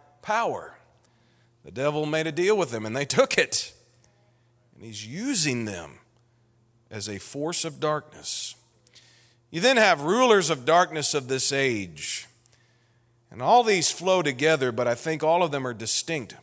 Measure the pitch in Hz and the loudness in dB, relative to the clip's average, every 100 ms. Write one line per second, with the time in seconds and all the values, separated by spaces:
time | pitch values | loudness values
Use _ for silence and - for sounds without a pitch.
0 | _ _ - 214 214 107 82 - _ _ | _ _ -4 -2 -2 -6 -10 -20 _ _
1 | _ _ _ _ _ _ 71 98 143 151 | _ _ _ _ _ _ -14 -4 -2 -2
2 | 151 156 160 147 180 214 156 113 110 123 | -2 -2 -2 -2 0 2 0 -4 -6 -4
3 | 143 131 262 - 160 - - - _ _ | 0 2 2 2 0 0 -4 -12 _ _
4 | _ _ _ _ _ _ _ _ 113 104 | _ _ _ _ _ _ _ _ -16 -14
5 | 107 151 254 240 151 123 110 92 78 65 | -12 -8 -4 0 0 0 -4 -8 -12 -18
6 | _ _ _ _ _ _ _ _ _ 107 | _ _ _ _ _ _ _ _ _ -10
7 | 104 98 - 139 151 170 165 135 151 151 | -8 -8 -10 -8 -4 -4 -4 -4 -2 -2
8 | - - - - - - _ _ _ - | -6 -12 -8 -6 -8 -12 _ _ _ -20
9 | - _ _ _ _ 165 233 254 208 160 | -20 _ _ _ _ 0 2 6 6 4
10 | 147 226 254 208 160 147 120 165 180 160 | 2 4 6 6 4 0 4 4 4 0
11 | 139 147 123 131 - 139 135 110 92 76 | 0 0 -2 0 0 2 0 0 -6 -10
12 | - - - _ _ _ _ _ _ _ | -8 -8 -10 _ _ _ _ _ _ _
13 | _ _ _ 101 135 240 233 190 147 - | _ _ _ -6 4 4 4 2 2 0
14 | 180 185 147 127 151 160 131 113 120 117 | 2 2 2 0 2 2 0 0 -2 -2
15 | 160 160 156 170 175 143 131 110 110 - | -4 -2 2 2 2 -2 -6 -6 -2 -2
16 | - 160 104 - | -2 -6 -8 -16